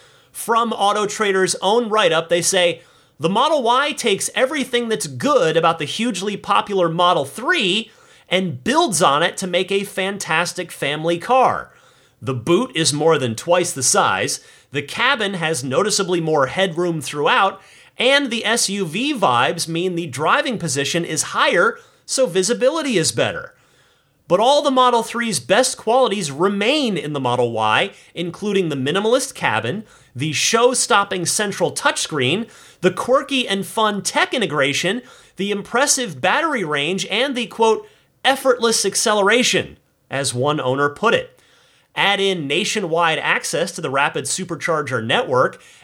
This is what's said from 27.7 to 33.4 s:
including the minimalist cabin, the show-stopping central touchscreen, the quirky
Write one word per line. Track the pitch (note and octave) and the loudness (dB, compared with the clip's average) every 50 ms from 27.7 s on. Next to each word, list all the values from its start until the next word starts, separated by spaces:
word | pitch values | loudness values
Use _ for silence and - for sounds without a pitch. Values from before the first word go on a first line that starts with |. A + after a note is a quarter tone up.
| G#2+ C3 F#3 G3+ - - - - _ | 4 2 2 0 -6 -14 -20 -16 _
including | - F3+ F3 - - G3 G#3 G3+ G3 F3+ D#3+ | -8 -8 -8 -8 -6 -4 0 0 0 0 0
the | C#3+ | -2
minimalist | C3+ B2+ C#3+ E3 G3 G#3 A3 A#3+ C#4 - - - | -2 -2 -2 0 0 2 2 2 2 0 -4 -8
cabin, | - - C3+ G#2+ A2 A2 A2+ E3+ G#3+ G#3+ - - - _ _ _ | -2 -2 0 0 0 -2 -2 -6 -6 -10 -14 -20 -20 _ _ _
the | A#2+ C#3+ D#3+ C#3 | -6 -6 -4 -2
show-stopping | - - - - A3+ A#3+ B3+ B3+ A#3+ - - A#3 G3+ G3 G3 G3 F#3 E3+ | -2 0 2 2 4 4 4 4 2 0 2 2 2 2 0 -2 -4 -2
central | E3 - - G#3+ G3+ F#3+ - F3+ C#3+ | -2 -2 -2 -2 -2 -2 -2 -2 -2
touchscreen, | - - - C#4+ D4+ - - - E3 C#3+ B2 B2+ D#3+ G#3+ A#3 - - - - - - _ | -2 -2 -2 -2 -2 -2 -6 -4 -2 0 0 2 0 0 -4 -8 -12 -20 -20 -20 -14 _
the | - F3+ | 0 0
quirky | D#3+ - - - B3+ C#4 C4+ - C#4 C4 | 0 0 0 2 2 2 2 0 -2 -2